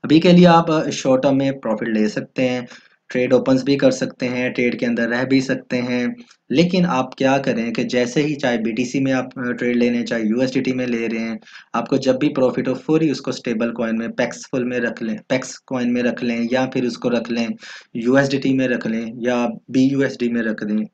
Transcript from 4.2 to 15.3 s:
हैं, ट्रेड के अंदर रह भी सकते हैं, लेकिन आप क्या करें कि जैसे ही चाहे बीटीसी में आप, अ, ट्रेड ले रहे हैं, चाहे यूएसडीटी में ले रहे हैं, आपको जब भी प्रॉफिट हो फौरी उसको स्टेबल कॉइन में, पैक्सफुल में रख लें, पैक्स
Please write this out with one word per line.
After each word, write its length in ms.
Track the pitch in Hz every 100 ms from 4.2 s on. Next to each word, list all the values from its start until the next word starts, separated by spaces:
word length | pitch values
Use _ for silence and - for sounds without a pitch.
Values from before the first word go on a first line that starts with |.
| 127
हैं, 260 | 123 127
ट्रेड 260 | 123 120 117
के 80 | 123
अंदर 220 | 117 117
रह 160 | 120
भी 160 | 131 135
सकते 360 | 131 131 - 127
हैं, 380 | 120 123 123 120 - _ _
लेकिन 340 | 127 175 185 175
आप 240 | 127 131 -
क्या 200 | 135 135
करें 340 | 135 113 113
कि 120 | 113
जैसे 380 | 110 123 123 156
ही 120 | 147
चाहे 240 | 139 131 117
बीटीसी 420 | 110 110 123 143
में 120 | 135
आप, 180 | 131 127 -
अ, 120 | 123
ट्रेड 240 | 123 123 120
ले 120 | 120
रहे 100 | 120
हैं, 60 |
चाहे 200 | 117 117
यूएसडीटी 480 | 107 117 131 135 127
में 140 | 127 127
ले 200 | 117 113
रहे 140 | 113
हैं, 180 | 113 110 - - -
आपको 240 | 113 117 135
जब 200 | 131 127
भी 100 | 147
प्रॉफिट 400 | 147 127 117 127
हो 60 |
फौरी 360 | 127 - 160 160
उसको 220 | 127 -
स्टेबल 380 | 123 - 110 117
कॉइन 260 | 117 113 113
में, 140 | 113
पैक्सफुल 520 | 113 120 - - 131
में 160 | 123 123
रख 220 | 120 117
लें, 140 | 113 107
पैक्स 280 | -